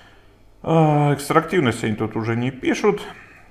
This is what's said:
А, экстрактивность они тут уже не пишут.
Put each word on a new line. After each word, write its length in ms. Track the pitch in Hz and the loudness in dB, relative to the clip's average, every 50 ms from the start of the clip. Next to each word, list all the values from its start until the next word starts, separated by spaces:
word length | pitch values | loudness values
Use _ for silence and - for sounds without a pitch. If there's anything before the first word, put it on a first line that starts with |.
| - - - - - - - _ - - - - - | -20 -20 -20 -20 -20 -20 -20 _ -20 -20 -20 -12 -4
А, 500 | - 160 165 156 156 151 147 147 143 143 | 0 2 4 4 4 4 4 2 2 2
экстрактивность 720 | 139 - - - 160 165 - - 185 151 120 110 - - | 0 -2 0 2 2 2 2 0 0 2 0 0 0 -2
они 100 | 117 107 | -2 -2
тут 220 | 104 110 107 - | -2 -4 -4 -4
уже 200 | 113 110 113 117 | -4 -4 -2 -2
не 140 | 117 120 127 | -2 -2 -4
пишут. 520 | 127 - - 330 285 - - 214 202 202 - - - - - - - - - - | -4 -4 -2 -2 -2 0 2 0 0 0 -4 -12 -16 -20 -20 -20 -20 -20 -20 -20